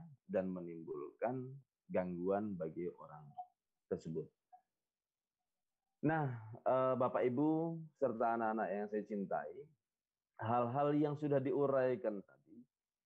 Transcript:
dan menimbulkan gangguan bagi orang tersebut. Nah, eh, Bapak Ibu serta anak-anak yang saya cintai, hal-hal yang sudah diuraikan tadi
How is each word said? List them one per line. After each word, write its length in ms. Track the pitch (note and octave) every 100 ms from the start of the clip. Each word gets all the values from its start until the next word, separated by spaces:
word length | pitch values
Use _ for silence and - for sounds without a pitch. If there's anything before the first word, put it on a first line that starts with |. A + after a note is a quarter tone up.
| E3 C#3
dan 240 | - G2 F#2
menimbulkan 1040 | F2+ F2 E2 E2 D2+ D2 - A2 C3 B2+ C3+ - _ -
gangguan 640 | F#2 F2+ F2 F2+ G2 G#2+ F#2
bagi 320 | D#2+ D#2+ F2
orang 400 | - D#2 D2+ D2+ - - _ _ _ -
tersebut. 320 | F2+ E2+ D#2+ - _ _ - _ _ _ _ _ _ _ _ _ _ _ _ _ _ C#3+
Nah, 240 | D#3+ C#3 A#2+ A2 A2+
eh, 320 | - C3 C3 B2
Bapak 320 | B2 - B2+
Ibu 480 | B2 D3+ D#3+ E3 E3 D#3+ -
serta 400 | C3 A2 A#2 A#2
anak-anak 280 | A2+ A2 F#2
yang 160 | G2+ G#2
saya 160 | G#2+
cintai, 500 | G2 G2+ F#2 D2+ D2+ F#2 D3+ _ _ _ _ _ _ -
hal-hal 560 | A2 A#2+ A#2+ C3+ D3 D3
yang 240 | D3+ D3
sudah 240 | D3 C#3
diuraikan 800 | C3 C#3 C#3 C3+ B2+ B2 A2 G2+
tadi 400 | - - _ A#2+ - _ _ _